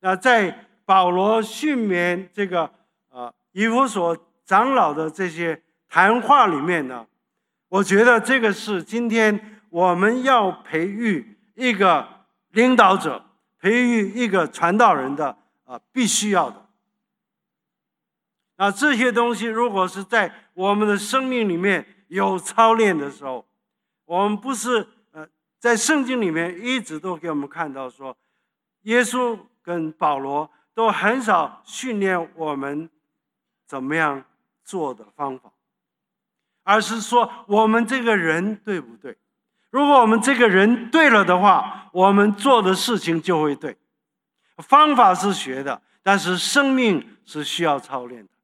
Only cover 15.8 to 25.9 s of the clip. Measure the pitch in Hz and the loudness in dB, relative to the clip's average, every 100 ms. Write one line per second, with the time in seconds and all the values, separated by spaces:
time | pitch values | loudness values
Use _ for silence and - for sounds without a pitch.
15.8 | _ 254 233 - 208 190 139 107 _ _ | _ -2 0 0 0 0 -2 -6 _ _
16.8 | _ _ _ _ _ _ _ _ _ _ | _ _ _ _ _ _ _ _ _ _
17.8 | _ _ _ _ _ _ _ _ 196 196 | _ _ _ _ _ _ _ _ -2 0
18.8 | 294 247 247 233 240 214 226 220 240 196 | 0 2 0 2 0 -2 -4 -2 -2 0
19.8 | 185 190 190 233 185 - _ - 190 208 | -4 -4 -2 -2 -2 -6 _ -4 -2 0
20.8 | 214 202 208 262 262 247 214 170 190 180 | 0 -2 -2 -2 -2 -2 -2 -2 0 -2
21.8 | - _ _ 180 196 185 - - 226 226 | -4 _ _ -4 -2 -2 -6 2 4 4
22.8 | 214 170 139 - 139 127 - _ _ _ | 2 0 -6 -12 -12 -12 -16 _ _ _
23.8 | _ _ _ 175 202 208 247 240 226 233 | _ _ _ -2 -2 -2 -6 -6 -2 -2
24.8 | - _ _ 156 156 _ _ _ 240 226 | -4 _ _ -20 -20 _ _ _ -2 0
25.8 | - | 0